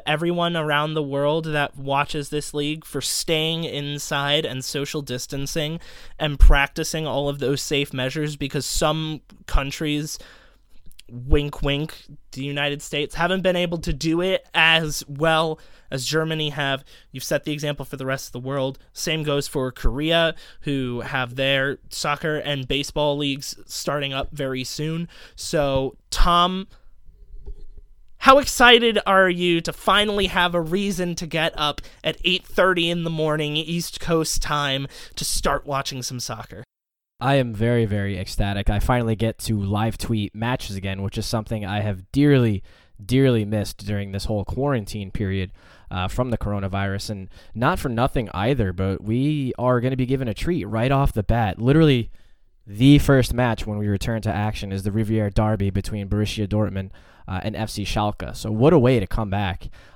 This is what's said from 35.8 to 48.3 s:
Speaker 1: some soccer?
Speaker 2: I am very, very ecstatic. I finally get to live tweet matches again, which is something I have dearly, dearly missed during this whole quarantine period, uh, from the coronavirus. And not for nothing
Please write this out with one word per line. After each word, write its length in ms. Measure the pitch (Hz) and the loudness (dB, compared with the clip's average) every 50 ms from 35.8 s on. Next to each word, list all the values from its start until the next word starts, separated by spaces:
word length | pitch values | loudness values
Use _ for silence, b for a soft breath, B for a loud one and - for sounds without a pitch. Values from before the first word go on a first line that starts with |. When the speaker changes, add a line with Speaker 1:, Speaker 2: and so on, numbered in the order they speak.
| 135 - - 127 | -4 -4 -6 -6
Speaker 1:
some 200 | 120 - 131 120 | -8 -6 -8 -8
soccer? 420 | - - 120 110 - - - - 117 - _ _ _ _ _ _ _ _ _ _ | -8 -8 -8 -10 -12 -14 -16 -16 -18 -18 _ _ _ _ _ _ _ _ _ _
Speaker 2:
I 160 | 120 135 143 | 2 4 4
am 180 | 139 123 120 110 | 4 4 2 0
very, 320 | 101 113 120 120 117 113 | 0 2 4 4 4 4
very 320 | 104 104 101 98 98 98 | 2 0 -2 -2 -2 -4
ecstatic. 520 | 87 95 - - - 104 101 98 98 98 - | -4 -6 -4 -2 -2 0 0 0 2 2 2
I 100 | 104 101 | 2 4
finally 360 | - - 127 123 117 113 113 | 2 4 2 2 2 0 0
get 200 | 98 117 113 - - | 0 0 -2 -2 -4
to 200 | - - 107 101 | -4 -2 0 0
live 380 | 98 98 104 104 113 113 - | 0 0 0 0 0 0 -2
tweet 360 | - - - 117 107 101 - - | -4 -2 -2 0 0 0 -2 -4
matches 420 | 107 117 120 127 - - - 98 | -4 -2 -2 -2 -4 -4 -8 -8
again, 260 | 95 95 98 95 95 | -6 -6 -6 -4 -4
which 160 | 98 95 - | -6 -4 -4
is 80 | - - | -4 -4
something 400 | - - 110 107 - 113 107 104 | -2 -2 -4 -2 -4 -6 -6 -4
I 160 | 95 101 104 | -4 -2 -2
have 300 | 104 107 98 90 92 - | -2 -2 -4 -6 -8 -2
dearly, 520 | - 139 147 147 143 131 120 110 101 92 b b b b b b b - 101 | 2 4 6 8 8 6 6 4 2 -2 b b b b b b b -16 -2
dearly 380 | 95 123 135 135 131 120 110 104 | 2 4 4 6 6 4 2 0
missed 420 | 101 110 104 98 - - - 104 | 0 -2 -2 -2 -4 -8 -10 -8
during 280 | 104 104 101 101 98 98 | -6 -4 -4 -4 -6 -6
this 120 | 98 - | -6 -4
whole 200 | - 107 101 98 | -2 -4 -4 -4
quarantine 680 | - - 123 139 143 135 117 98 - - 107 98 95 | -4 -4 -2 0 0 0 -2 -2 -4 -8 -8 -8 -6
period, 400 | - - 104 95 95 95 92 92 b b b b b b b b | -4 -4 -2 0 0 -2 -4 -6 b b b b b b b b
uh, 160 | - 92 90 | -6 -4 -4
from 220 | 90 - - 127 127 | -2 -2 -2 -2 -2
the 80 | 113 | -2
coronavirus. 720 | - - 104 104 101 98 95 98 98 98 98 98 101 - - | -2 -2 -4 -4 -4 -4 -2 -2 -2 -2 -2 -4 -6 -6 -8
And 200 | 107 98 95 b b b b b b | -8 -10 -10 b b b b b b
not 240 | 110 123 147 185 | 0 2 2 2
for 120 | 185 - 135 | 0 -2 -2
nothing 400 | 113 113 127 135 - 139 110 98 | 0 2 0 2 0 -2 -4 -4